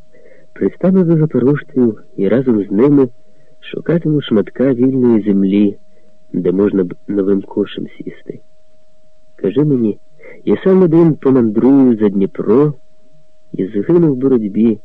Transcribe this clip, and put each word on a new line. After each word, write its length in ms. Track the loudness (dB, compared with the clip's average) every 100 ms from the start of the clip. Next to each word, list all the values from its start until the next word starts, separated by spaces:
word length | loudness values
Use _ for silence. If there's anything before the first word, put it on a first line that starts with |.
| -20 -20 -20 -20 -20
пристану 520 | -6 -6 -2 0 2
до 120 | 2 2
запорожців 840 | 0 0 0 0 -4 -2 -2 -2 -10 -6
і 120 | -2
разом 360 | 0 0 -2
з 60 | -2
ними 380 | 0 2 2 0 -4 -20 -20 -20 -20
шукатиму 600 | -14 -10 -4 -2 -2 -2
шматка 520 | 0 -2 -2 -2 -2
вільної 480 | 0 0 2 2 2
землі, 540 | 0 0 2 2 0 -2 -14 -20 -20 -20 -10
де 200 | -6 -2
можна 320 | 0 0 0
б 100 | -4 -6 -8
новим 340 | -4 0 -2
кошем 440 | -4 -6 -6 -8 -14
сісти. 540 | -14 -16 -16 -16 -16 -18 -20 -20 -20 -20 -20 -20 -20 -20 -8
Кажи 280 | -4 -2
мені, 340 | 0 0 -2 -4 -12 -20 -20 -10
я 120 | -4 -2
сам 180 | 2 2
один 320 | 4 4 2
помандрую 840 | 2 0 2 0 2 2 4 4 2
за 120 | 0
Дніпро 640 | 0 -2 -4 0 2 2 -2 -14 -20 -20 -20 -20 -20 -14
і 140 | -8 -6
згину 480 | -4 0 2 2
в 20 | 0
боротьбі, 640 | 0 0 0 0 0 0